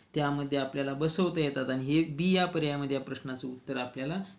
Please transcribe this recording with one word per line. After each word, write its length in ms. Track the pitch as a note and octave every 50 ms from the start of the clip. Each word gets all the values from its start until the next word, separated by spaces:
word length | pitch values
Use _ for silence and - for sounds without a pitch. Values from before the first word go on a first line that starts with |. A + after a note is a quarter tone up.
| - _ -
त्यामध्ये 420 | D#3 D3 C#3+ C#3+ C#3+ C#3+ C#3 C#3+ C#3
आपल्याला 360 | C3+ C3 - C#3 C3+ C#3 C3+
बसवता 460 | C#3 D#3 D#3+ - - F#3 F3 D#3+ E3
येतात 300 | D3+ C#3+ C#3 C3+ C3 B2+
आणि 160 | C3 C3 C3
हे 180 | C3+ D3 D#3+ E3
बी 280 | D#3 C#3+ C#3 F3 F#3
या 140 | F#3 F3+ F3+
पर्यायामध्ये 500 | F3 F3 E3 D#3 D3 C#3+ C#3+ C#3+ C3+ C#3
या 60 | C3
प्रश्नाचं 460 | C3 - C3 B2+ - C3+ B2+ B2+ - B2+
उत्तर 300 | B2+ B2+ - - C3 B2+
आपल्याला 460 | B2 B2+ - C3 C3+ D3 E3+ G3 G3 - -